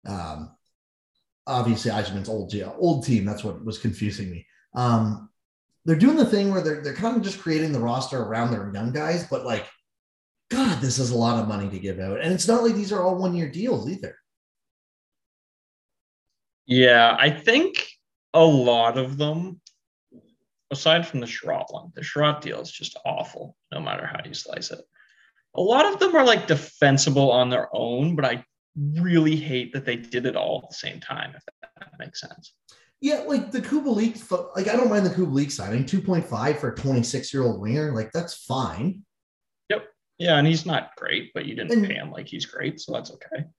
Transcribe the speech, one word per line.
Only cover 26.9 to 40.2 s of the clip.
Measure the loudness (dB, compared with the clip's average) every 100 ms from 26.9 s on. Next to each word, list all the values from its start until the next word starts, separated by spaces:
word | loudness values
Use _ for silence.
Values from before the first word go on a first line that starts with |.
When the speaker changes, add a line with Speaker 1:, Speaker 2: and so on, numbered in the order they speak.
| 4 4 4 4
Speaker 2:
on | 4 2
their | 0 -2
own, | -4 -2 0 0
but | 0 0
I | -2 -8 _ _ -6
really | -4 0 4 4 4 2
hate | -2 -4 -4
that | -6 -6
they | -6
did | -4 -4 -2
it | -2
all | -2 -4
at | -6
the | -12
same | -12 -12
time, | -12 -10 -10
if | -12 -20 _
that | -20 _ -20 -18
makes | -16 -16
sense. | -18 -20 -20 _ _ _ _ _
Speaker 1:
Yeah, | -2 -2 0
like, | -2 -2
the | -6
Kubalik, | -2 -2 2 2 0 -2
fo-, | -4 -4 -4 -4
like, | 0
I | 4
don't | 4
mind | 4 2
the |
Kubalik | 2 2 2 0
signing, | -4 -4 -2 0
two | 0
point | 2 0
five | 0 -2 0 0
for | -2
a |
twenty-six-year-old | -4 0 0 0 -4 -4 0 0 0
winger. | -2 -2 0
Like, | -4 -4
that's | -6 -8 -12
fine. | -6 -4 -4 -4 -4 -4 -14 _ _ _ _ _ _ -4 -4 _ _
Speaker 2:
Yeah, | _